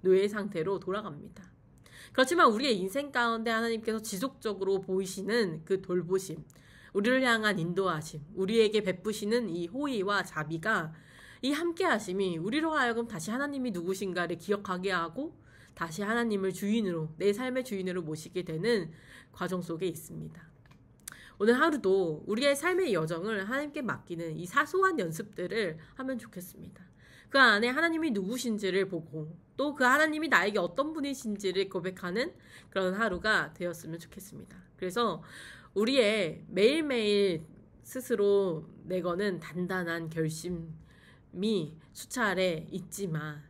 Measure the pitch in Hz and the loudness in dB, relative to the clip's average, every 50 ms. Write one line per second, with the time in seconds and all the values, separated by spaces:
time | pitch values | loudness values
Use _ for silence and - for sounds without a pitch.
0 | - 185 185 185 196 208 208 214 196 208 - 170 156 185 196 175 - - 190 208 | 6 6 6 6 6 2 0 -2 -6 -4 -4 -4 -2 -2 -2 -4 -4 -4 -6 -6
1 | 220 196 143 147 - - - - - - - _ - - - - - - - - | -6 -8 -12 -12 -16 -18 -18 -20 -20 -20 -20 _ -20 -20 -20 -20 -20 -20 -20 -20
2 | - - - - 262 262 349 339 339 269 214 214 269 285 226 185 180 190 190 269 | -20 -6 4 4 4 6 8 8 8 8 8 6 4 2 2 2 0 -2 -2 -4
3 | 285 285 277 254 240 233 226 226 226 233 226 220 226 233 226 220 220 226 220 220 | -4 -2 0 2 2 2 0 0 0 0 0 0 0 0 -2 -2 -2 -4 -4 -4
4 | 214 - 202 185 233 269 - - - 220 202 185 190 190 196 190 190 - 185 190 | -4 -6 -4 -4 -4 -4 -6 -4 -6 -6 -4 -2 0 0 0 0 0 -2 -2 -2
5 | 196 185 - 190 190 196 220 240 226 180 160 160 - - 196 185 190 - 180 180 | -2 -2 -6 -6 -4 0 0 2 0 0 -2 -6 -2 -2 -2 -2 0 0 -2 -2
6 | 165 165 185 190 185 - 156 156 - - - - - - - - - - - 196 | 0 0 0 -2 -2 -2 -10 -12 -12 -18 -20 -20 -20 -20 -20 -20 -20 -4 -2 0
7 | 208 233 254 262 262 247 233 226 214 214 202 165 160 170 180 185 196 185 170 151 | 2 4 4 4 4 4 4 4 4 2 2 2 0 0 0 0 0 0 0 -2
8 | 151 - - 151 139 - - - 190 190 226 226 220 208 214 214 208 185 180 180 | -4 -8 -10 -12 -14 -12 -4 -2 -2 2 6 6 6 6 4 2 2 2 -2 -2
9 | - 214 214 214 214 202 226 247 240 196 165 175 170 170 190 262 294 294 262 214 | -4 -6 -4 -4 -2 0 0 0 0 0 -4 -4 -6 -6 -4 -4 -4 -2 -2 -2
10 | 185 196 202 196 175 175 - 160 151 147 160 160 160 214 220 196 165 160 160 - | 0 0 0 0 -2 -4 -6 -6 -6 -4 -6 -4 0 0 0 0 0 -4 -8 -14
11 | - - - - - - - - - 254 285 294 339 349 330 - 381 339 262 208 | -20 -20 -20 -20 -20 -20 -16 -4 -2 0 0 0 0 -2 0 0 2 2 2 2
12 | 214 - 180 196 196 190 175 160 165 202 220 302 214 220 208 202 247 240 226 226 | 0 -2 -2 0 0 0 0 -2 -2 0 0 0 0 2 2 2 2 2 0 -2
13 | 233 233 214 170 160 - 214 254 285 294 285 277 254 254 196 175 170 180 190 190 | -4 -4 -6 -8 -6 -4 -2 -2 -2 -2 -2 -4 -4 -2 -2 -4 -2 -2 -2 -2
14 | 214 190 175 180 175 170 180 170 - - 208 202 202 - 185 180 185 196 185 175 | -2 -4 -2 -2 -2 -2 -2 -6 -2 -2 -2 -2 0 -4 -6 -2 -2 0 0 0
15 | 165 165 160 233 285 339 - - - - - - - - - - 170 165 160 185 | 0 -2 -4 -6 -8 -8 -10 -14 -20 -20 -20 -20 -20 -20 -8 -8 -8 -6 -4 -4
16 | 202 202 226 233 240 233 208 196 190 190 185 - 202 202 214 233 214 190 170 165 | -2 0 0 0 2 2 0 0 0 0 -2 -2 0 0 2 2 2 0 0 -2
17 | 156 156 - - 175 202 202 208 254 254 254 262 254 254 214 190 185 185 180 185 | -4 -6 -6 0 2 2 2 2 -2 -2 -2 -2 -2 -2 -4 -4 -4 -2 -4 -4
18 | 170 156 156 156 - - - 185 180 180 160 160 175 226 240 214 170 160 - - | -4 -4 -6 -8 -8 -8 -6 -6 -6 -4 -4 -2 0 2 2 2 0 -4 -10 -16
19 | - - - - - _ - - 185 170 180 180 175 175 165 160 190 185 165 - | -20 -20 -20 -20 -20 _ -10 -6 -4 -2 -2 -4 -4 -4 -6 -2 -2 -4 -4 -6
20 | - - 160 160 156 156 - - - - - - - - - - - - - _ | -12 -12 -12 -12 -12 -12 -14 -16 -20 -20 -20 -20 -20 -20 -20 -20 -20 -20 -20 _
21 | - - - - - - - - 196 220 240 254 302 339 302 262 - 190 190 196 | -18 -18 -16 -16 -20 -20 -4 2 6 6 6 8 6 4 4 4 4 4 4 6
22 | 185 165 156 151 - - 202 220 277 285 285 277 294 349 370 349 381 302 202 165 | 4 2 -2 -4 -2 -2 0 2 4 4 4 4 2 2 2 2 2 2 2 2
23 | 160 160 175 160 175 214 226 202 190 202 247 277 294 294 285 302 277 214 131 123 | 2 0 -2 -2 -2 -2 -2 -2 -2 -2 -2 -4 -4 -4 -6 -4 -4 -4 -4 -6
24 | - - 175 165 170 165 156 156 175 180 - 269 302 294 - 370 381 381 359 294 | -6 -10 -8 -6 -6 -6 -6 -6 -8 -2 0 0 0 2 2 4 4 4 4 2
25 | 190 160 160 160 196 - - - 180 175 190 226 214 175 160 160 - - - - | 0 -2 -2 -6 -8 -10 -6 -6 -6 -4 -2 -2 -2 -2 -4 -6 -14 -20 -14 -10
26 | 262 262 262 233 - - - 185 180 190 - - - - - - - - - - | -6 -6 -6 -6 -8 -12 -14 -14 -14 -14 -16 -16 -18 -18 -18 -20 -20 -20 -20 -20
27 | - - - - - - - 269 269 240 214 202 226 240 247 294 330 339 330 320 | -20 -20 -20 -20 -20 0 6 6 8 8 8 6 4 2 2 2 2 2 2 2
28 | 320 320 233 202 185 185 240 254 - 240 220 202 196 190 175 196 190 185 180 165 | 0 0 0 0 -2 -4 -4 -4 -2 -2 -4 -2 -2 0 2 2 0 0 -2 -8
29 | 160 - 143 160 151 156 170 - - _ _ - 269 302 277 - 262 247 262 294 | -8 -8 -10 -10 -10 -10 -12 -16 -20 _ _ -2 -2 -2 0 2 4 6 6 6
30 | 311 320 302 302 311 320 254 175 175 208 208 208 175 175 170 - 285 302 320 320 | 4 4 2 -2 -2 2 4 4 4 4 2 2 0 0 0 -2 -2 -2 -2 -4
31 | 277 285 277 - - 226 208 196 190 190 180 190 196 190 - 190 165 185 185 185 | -4 -4 -6 -6 -6 -6 -6 -2 -2 0 0 0 -2 -2 -2 -4 -4 -4 -8 -6
32 | - 180 175 220 262 349 - - - - - - - - - 190 190 185 185 202 | -6 -4 -2 -2 -2 -4 -6 -14 -20 -20 -20 -20 -20 -6 -4 0 0 0 0 2
33 | 226 220 180 175 185 220 214 185 151 147 160 - 185 175 170 165 - 156 165 170 | 0 0 0 0 2 2 2 2 2 0 -6 -6 -6 -6 -6 -6 -10 -10 -10 -10
34 | 170 - - - - - - - - - - - - - _ - - 185 180 233 | -12 -14 -18 -18 -18 -16 -16 -18 -18 -18 -20 -20 -20 -20 _ -8 -8 -4 -2 0
35 | 240 220 170 - - - - - - - - - - - _ 190 214 226 269 277 | 0 0 -2 -4 -8 -16 -18 -18 -16 -16 -18 -20 -20 -6 _ 0 2 4 4 4
36 | 233 202 214 220 190 156 160 - - - - 185 202 233 285 320 320 294 262 240 | 6 4 4 2 0 0 -2 -6 -12 -4 2 6 6 6 6 4 0 0 0 0
37 | 220 208 208 202 202 196 175 160 160 - - - - - - - - - - 262 | 2 2 4 4 4 4 2 0 -4 -10 -20 -20 -20 -20 -20 -20 -20 -12 -10 -10
38 | 247 - 240 208 202 202 202 202 196 185 165 160 156 - - - - - 180 185 | -2 -2 0 2 4 4 6 4 4 2 0 -4 -6 -12 -18 -18 -8 -4 -4 -2
39 | 165 180 170 180 208 208 185 165 - - 147 175 180 175 190 185 180 165 165 165 | 0 0 0 0 0 0 -2 -2 -6 -8 -6 -4 -4 -2 -2 -2 -2 -2 -4 -4
40 | 165 160 165 165 160 156 156 - - 175 180 170 165 165 160 160 - - - - | -4 -6 -2 0 0 0 -2 -4 -6 -6 -6 -6 -6 -10 -12 -16 -16 -20 -20 -20
41 | - - - - - - - 175 190 220 220 190 151 147 - - - - - - | -20 -20 -20 -20 -20 -14 -8 -2 0 0 2 0 0 -2 -8 -16 -20 -20 -18 -18
42 | - - - 262 240 202 185 180 185 185 170 156 160 - - 190 180 - - - | -14 -8 -4 0 0 0 2 2 2 2 0 -2 -6 -8 -8 -10 -10 -10 -8 -6
43 | 196 180 160 156 151 156 147 147 147 - | -4 -4 -4 -4 -4 -6 -10 -12 -14 -20